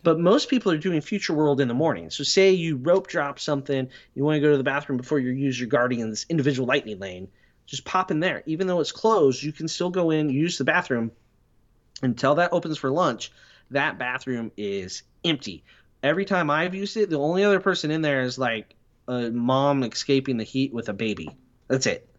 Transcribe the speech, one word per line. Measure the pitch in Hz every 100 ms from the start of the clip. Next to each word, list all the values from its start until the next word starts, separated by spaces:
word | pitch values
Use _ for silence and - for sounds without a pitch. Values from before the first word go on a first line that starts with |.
but | 165 160
most | 175 269 -
people | 254 190
are | 156
doing | 190 160
Future | - 202 -
World | 151 151 135
in | 127
the | 123
morning. | 160 92 82
So | -
say | 139 190 190
you | 185 165 135
rope | 143 185 185
drop | 160 143 -
something, | - 139 135 135 131 - - -
you | 147
wanna | 151
go | 151
to | 143
the |
bathroom | 131 139 - 127
before | 123 151
you | 127
use | 131 139 123
your | 120
Guardian's | 120 123 120 110 107 -
individual | 165 139 131 123
lightning | 139 107 95
lane, | 98 90 98 _ _ _ -
just | 135 -
pop | 185 -
in | 156
there. | 175 117 -
Even | 160 190
though | 175
it's | 147
closed, | - 220 208 139 123
you | 151
can | - 160
still | - 180
go | 180 165
in, | 156 151
use | 135 165 -
the | 135
bathroom | 170 - 120 113 - _ _ _ _ _ _ _ -
until | 131 120 135 151
that | 175
opens | 175 170 151
for | 131
lunch. | 151 165 113 - _ - - -
That | 139 147 95
bathroom | 123 127 131 120 110 -
is | 101 98 92 - _ _
empty. | 170 147 104 82 _ - _ -
Every | 139 165 196
time | 185 151
I've | 147 180
used | 190 202 220
it, | 196
the | 151
only | 147 175
other | 208 190
person | 196 175 151
in | 160
there | 151 135
is, | 127 123
like, | 127 110 - _ _ _ -
a | 123 117
mom | 120 120 131 143 139
escaping | 123 - - 135 135 120
the | 107
heat | 131 135
with | 117 110
a |
baby. | 101 110 98 78 - _ _ -
That's | 131 107
it. | - _